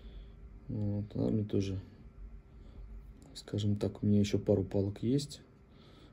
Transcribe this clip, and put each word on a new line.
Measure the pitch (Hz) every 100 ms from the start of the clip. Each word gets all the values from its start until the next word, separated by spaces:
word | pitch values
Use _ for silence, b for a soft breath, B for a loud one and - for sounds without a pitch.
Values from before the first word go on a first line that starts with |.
| B B B B - - -
Вот, | 113 104 101 104 -
она | 123
мне | 113
тоже, | 104 104 98 95 - - - - - - - - B B B - - - -
скажем | - - 107 104 104
так, | 101 -
у | 107
меня | 104
ещё | 101 98
пару | - 101
палок | 92 101 98 101
есть | 110 139 147 - - - - B B B B